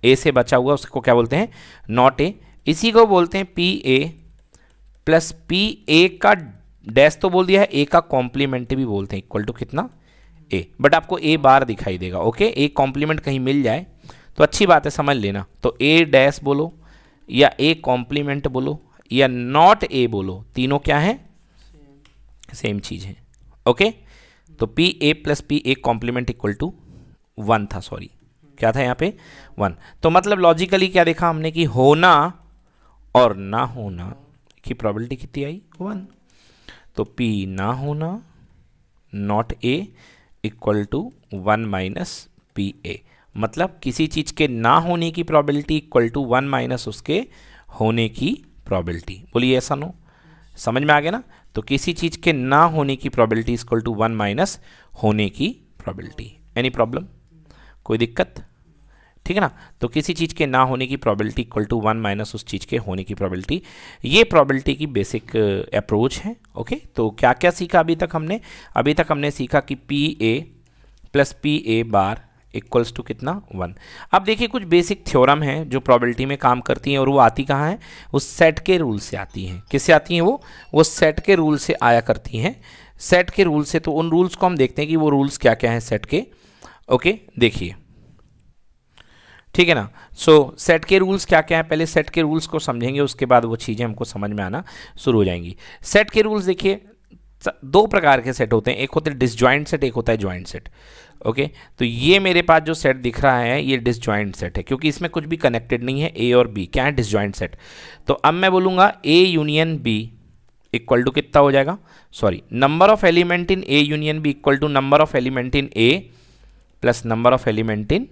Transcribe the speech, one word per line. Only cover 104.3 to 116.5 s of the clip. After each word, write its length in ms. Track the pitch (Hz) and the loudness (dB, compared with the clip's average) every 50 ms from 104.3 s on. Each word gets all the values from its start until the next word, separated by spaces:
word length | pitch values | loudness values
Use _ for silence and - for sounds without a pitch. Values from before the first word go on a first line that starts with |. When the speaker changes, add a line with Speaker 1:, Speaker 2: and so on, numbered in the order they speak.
| 92 | -8
Speaker 1:
सेट 220 | - 98 87 - | -8 -10 -8 -8
है, 60 | - 90 | -10 -6
क्योंकि 240 | - 135 131 143 | -6 -6 -2 -2
इसमें 220 | 156 143 - 175 160 | -2 -2 -2 -8 -6
कुछ 140 | - 165 151 | -6 -6 -6
भी 120 | 151 170 | -6 -8
कनेक्टेड 460 | 160 151 135 117 117 117 - 131 117 117 | -2 -2 -2 -2 -2 -4 -4 -6 -4 -4
नहीं 180 | 127 135 139 | -4 -4 -4
है 100 | 151 - - | -4 -6 -4
ए 140 | 95 110 123 120 | -2 0 2 4
और 140 | 123 120 | 4 4
बी। 180 | 117 104 104 92 | 2 -2 -8 -8
क्या 180 | - - 131 127 | -4 -2 -2 0
है? 60 | 143 | 0
डिसजॉइंट 440 | 147 131 117 101 104 104 101 101 95 | 0 -2 -4 -2 -2 -2 -2 -2 -6
सेट। 200 | - 92 87 - - - - - - - - - - - | -8 -10 -10 -10 -16 -20 -20 -20 -20 -20 -20 -20 -14 -4
तो 60 | - 139 | -4 -4
अब 200 | - - 151 160 | 2 2 2 2
मैं 180 | 180 190 190 | 4 0 2
बोलूँगा 400 | 185 185 185 190 185 180 190 208 - - | 2 2 2 2 4 4 4 4 2 -2
A 160 | - 143 156 170 185 190 175 | 0 4 6 6 6 6 4
union 420 | 160 151 151 147 156 160 165 160 151 | 0 0 0 0 0 0 0 -2 -4
B 160 | - 117 110 107 113 117 - - _ _ _ _ _ _ _ _ _ _ - | -2 -2 -2 -2 -4 -8 -14 -20 _ _ _ _ _ _ _ _ _ _ -8
equal 300 | 120 120 - 135 120 123 | -6 0 2 2 2 2
to 80 | 135 131 | 2 0
कितना 240 | 147 - - - 147 | -2 -4 2 4 4
हो 120 | 143 143 | 6 6
जाएगा? 260 | 135 139 135 147 185 208 - _ - - _ _ - | 4 2 2 0 -4 -8 -12 _ -20 -20 _ _ -8
सॉरी, 280 | - - 101 90 - - _ 113 | -2 -2 -2 -2 -2 -10 _ -2
number 340 | 120 131 139 151 165 180 | 0 0 2 4 4 6
of 160 | 202 220 208 - | 6 6 4 4
element 480 | 175 165 175 175 175 175 175 175 170 | 4 4 4 2 2 0 -2 0 -2
in 140 | 190 190 - | -2 -2 0
A 160 | - 139 147 147 | 0 2 2 2
union 340 | 147 151 151 151 151 151 156 | 2 0 -4 -2 -4 -4 -2
B 120 | 151 147 143 | -2 -4 -4
equal 280 | 143 - 143 139 139 | 0 0 0 2 2
to 100 | 147 151 | 0 0
number 300 | 143 139 135 139 143 151 | 0 0 2 4 4 4
of 140 | 156 151 - | 4 4 2
element 440 | 139 123 131 131 127 123 127 127 143 | -2 -2 -2 -4 -4 -4 -2 -2 -2
in 60 | 139 - - | -2 -2 0
A 120 | 107 110 120 147 190 196 - - _ _ _ _ _ - - | 2 4 4 4 2 -4 -14 -20 _ _ _ _ _ -20 -20